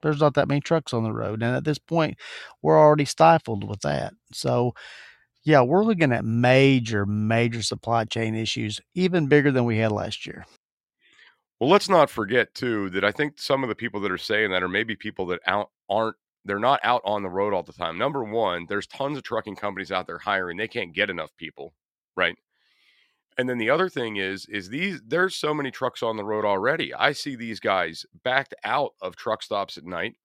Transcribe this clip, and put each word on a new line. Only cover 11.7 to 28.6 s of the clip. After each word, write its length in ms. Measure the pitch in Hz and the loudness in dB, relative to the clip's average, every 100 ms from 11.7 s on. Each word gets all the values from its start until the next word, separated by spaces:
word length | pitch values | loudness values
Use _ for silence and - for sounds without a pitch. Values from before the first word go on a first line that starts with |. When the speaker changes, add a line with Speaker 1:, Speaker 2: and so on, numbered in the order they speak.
| 196 - | 4 6
Speaker 2:
not 220 | 185 143 | 4 4
forget, 440 | - 101 123 110 | 2 0 0 0
too, 360 | - 123 107 98 | -2 -4 -2 -2
that 120 | 92 | 0
I 80 | 98 | 0
think 300 | 104 147 - | 0 -4 -4
some 240 | - 135 | -2 0
of 40 | 131 | 0
the 60 | |
people 240 | 107 113 104 | -4 -6 -4
that 100 | 98 | -4
are 60 | 92 | -4
saying 340 | - 107 107 | -2 0 0
that 100 | 92 | 0
are 60 | 90 | 0
maybe 260 | 95 110 | -2 -2
people 320 | 104 107 98 90 | -6 -10 -8 -6
that 140 | 90 - | -4 -2
out, 240 | 101 101 _ _ | -2 -4 _ _
aren't, 240 | 101 113 - _ _ | -2 -2 -6 _ _
they're 160 | 98 101 | -6 -2
not 180 | 117 135 | 2 2
out 180 | 107 123 | 2 0
on 200 | 98 104 | -2 -4
the 40 | 98 | -4
road 240 | 90 101 | -4 -2
all 120 | 98 | -2
the 80 | 82 | -6
time. 260 | 80 85 85 | -8 -8 -4
Number 240 | 131 139 | -4 -4
one, 440 | 110 110 104 87 82 | -4 -2 -2 -4 -4
there's 180 | 101 - | -6 -6
tons 320 | - 139 143 | -8 -6 -6
of 60 | |
trucking 320 | - 117 107 95 | -6 -6 -6 -8
companies 340 | 104 95 92 | -8 -8 -4
out 160 | 95 87 | -4 -4
there 120 | 85 | -10
hiring. 400 | - 98 90 85 | -2 -2 -2 -6
They 100 | 110 | -6
can't 260 | 120 90 | -6 -8
get 160 | 82 101 | -2 -2
enough 240 | 87 76 _ | -2 -8 _
people, 380 | 80 73 71 _ _ _ _ - | -18 -16 -18 _ _ _ _ -2
right? 200 | 87 87 _ _ _ _ _ _ _ _ _ - | -2 -2 _ _ _ _ _ _ _ _ _ -4
And 120 | 127 | -4
then 100 | 123 | -2
the 120 | 110 | 0
other 180 | 151 185 | 2 0
thing 280 | 139 117 104 | -2 -6 -4
is, 300 | 95 98 - | -4 -6 -8
is 220 | 104 90 | -10 -8
these, 320 | 127 190 165 113 | -6 -6 -6 -4
there's 300 | 156 185 - | 0 0 -2
so 180 | 151 | -4
many 160 | 151 139 | -2 -4
trucks 320 | - 127 - | -4 -6 -2
on 140 | 117 110 | -4 -4
the 80 | |
road 200 | 104 107 | -4 -2
already. 480 | 104 98 113 160 80 | 0 0 0 -2 -4
I 200 | 65 120 | 0 -2
see 240 | 143 151 123 | -2 -10 -10
these 240 | 117 107 | -10 -6
guys 440 | 110 95 85 82 - 87 | -2 0 -2 -6 -18 _
backed 280 | 127 131 135 - | -2 -2 -2 -10